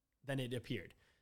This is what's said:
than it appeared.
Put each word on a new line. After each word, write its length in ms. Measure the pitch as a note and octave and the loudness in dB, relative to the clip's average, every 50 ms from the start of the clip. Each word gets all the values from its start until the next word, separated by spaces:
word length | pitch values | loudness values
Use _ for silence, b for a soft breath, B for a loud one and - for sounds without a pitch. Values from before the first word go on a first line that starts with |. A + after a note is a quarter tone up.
| _ _ _ _ - | _ _ _ _ -2
than 140 | C3 C3+ C3+ | 0 2 2
it 120 | B2+ A#2+ | 2 2
appeared. 400 | B2+ A#2+ - - C3 F#2 E2+ - - - - - - _ | 0 0 0 0 -2 -2 -2 -6 -12 -20 -20 -20 -20 _